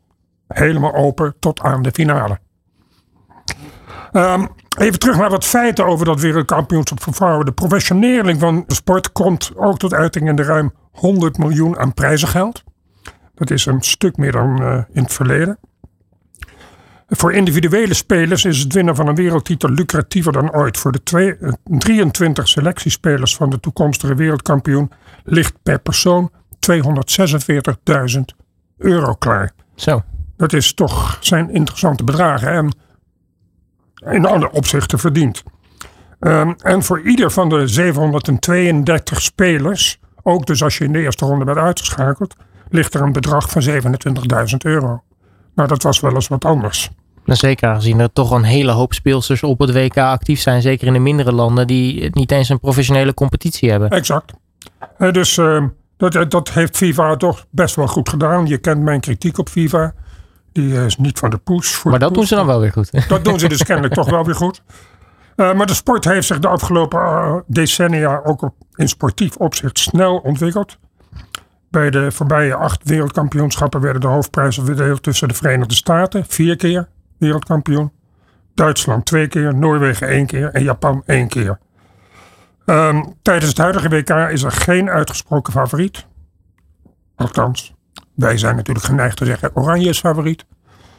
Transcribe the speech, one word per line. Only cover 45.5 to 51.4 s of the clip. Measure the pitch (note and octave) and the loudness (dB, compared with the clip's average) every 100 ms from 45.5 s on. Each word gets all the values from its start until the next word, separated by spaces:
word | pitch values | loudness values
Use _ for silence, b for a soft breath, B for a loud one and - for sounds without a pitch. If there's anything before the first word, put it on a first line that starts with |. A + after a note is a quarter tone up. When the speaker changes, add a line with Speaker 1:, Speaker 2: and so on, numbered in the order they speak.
Speaker 1:
Nou, | - C#3 | -2 0
dat | C#3+ | 0
was | D3 A#2+ | 2 2
wel | C#3 | 2
eens | B2+ - | 0 -2
wat | C3+ | -2
anders. | D#3 D3+ G#2+ - - - _ _ | 0 0 0 -4 -8 -12 _ _
Speaker 2:
Nou, | - B2+ | -2 2
zeker | C3+ C3 A#2 | 2 2 0
aangezien | A2 A2 A2+ | 0 2 2
er | A#2+ | 2
toch | - A#2+ | 2 2
een | B2 | 2
hele | A2 C#3 C3+ | 4 4 2
hoop | A#2 B2+ | 2 0
speelsters | - C#3 C3+ - C3 | 0 0 0 0 -2
op | D3+ B2 | 0 0
het | C#3 | 2
W | B2+ C3 | 2 2
K | C#3 | 2
actief | C3 C3 - D3 | 0 0 0 0
zijn, | - B2 | 2 2
zeker | C3 C3 B2+ | 2 2 2
in | |
de | B2+ | 2
mindere | C3+ D3 B2 | 2 2 2
landen, | A#2+ | 2